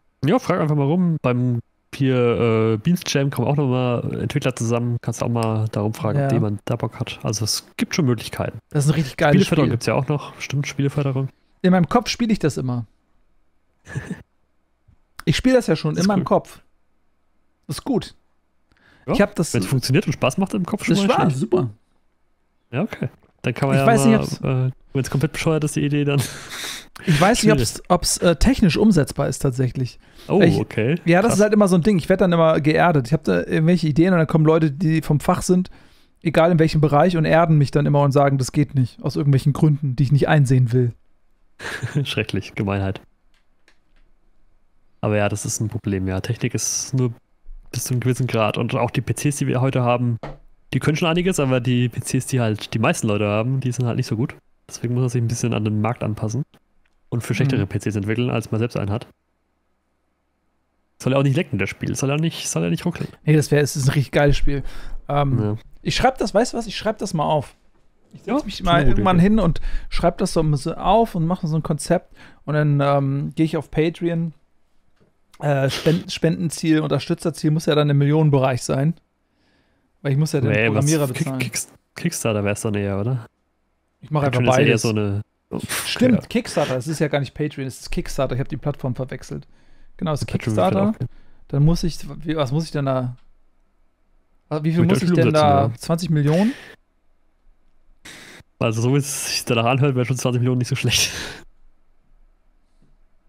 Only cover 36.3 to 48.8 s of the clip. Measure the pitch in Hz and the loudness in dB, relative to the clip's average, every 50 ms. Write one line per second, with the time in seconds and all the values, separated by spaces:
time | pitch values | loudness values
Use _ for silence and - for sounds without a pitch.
36.3 | 135 170 160 175 180 151 160 151 - 156 147 147 139 147 160 190 180 160 156 - | 2 4 4 6 6 4 4 4 4 2 2 4 4 4 4 4 4 2 2 4
37.3 | 156 160 170 160 160 151 143 - - 147 147 147 143 143 143 143 127 143 139 139 | 4 4 4 4 4 4 4 2 2 0 2 2 2 2 2 4 4 4 4 4
38.3 | 135 135 127 - - 147 147 - - 135 127 - - - - - - 160 151 143 | 2 0 -2 -2 0 -2 -2 0 0 0 -2 -2 -4 -6 -6 -6 -4 0 2 2
39.3 | 139 131 - 151 135 - 156 156 147 143 156 135 127 - 143 120 143 135 - - | 2 2 2 0 0 0 2 0 0 0 -2 -2 -2 0 0 2 2 2 2 4
40.3 | - 151 139 120 135 127 127 113 117 127 123 120 - - _ _ _ _ _ _ | 4 4 4 4 4 4 2 2 2 2 0 0 -2 -6 _ _ _ _ _ _
41.3 | _ _ _ _ _ - - - - - - - - 147 135 - - - 107 - | _ _ _ _ _ -16 -14 -12 -10 -10 -8 -6 -4 -4 -4 -4 -4 -4 -4 -4
42.3 | - 95 - - - - 107 98 98 98 98 95 95 - - _ _ _ _ _ | -4 -6 -8 -8 -8 -6 -4 -2 -2 -2 -2 -4 -6 -8 -12 _ _ _ _ _
43.3 | _ _ _ _ _ _ _ _ _ _ _ _ _ _ _ _ _ _ _ _ | _ _ _ _ _ _ _ _ _ _ _ _ _ _ _ _ _ _ _ _
44.3 | _ _ _ _ _ _ _ _ _ _ _ _ _ _ - 113 104 104 104 101 | _ _ _ _ _ _ _ _ _ _ _ _ _ _ -2 0 0 0 0 0
45.3 | 107 104 - 117 - - 113 104 - 107 - 104 98 95 95 95 92 95 - - | -2 -4 -6 -6 -6 -4 -4 -6 -6 -6 -4 -4 -4 -2 -2 -2 -4 -4 -4 -6
46.3 | 120 - - 120 - 110 - - - - - - - 131 127 123 120 - _ _ | -6 -4 -4 -4 -4 -4 -4 -4 -6 -6 -6 -4 -2 -2 -2 -2 -4 -8 _ _
47.3 | _ _ _ - - - - - - 120 - - 127 123 113 127 123 - 131 117 | _ _ _ -18 -18 -18 -16 -12 -10 -8 -6 -4 -4 -2 -2 -2 -2 -2 -2 -2
48.3 | - 113 110 104 - - 120 110 127 135 | 0 0 0 0 0 -2 -4 -2 -2 -2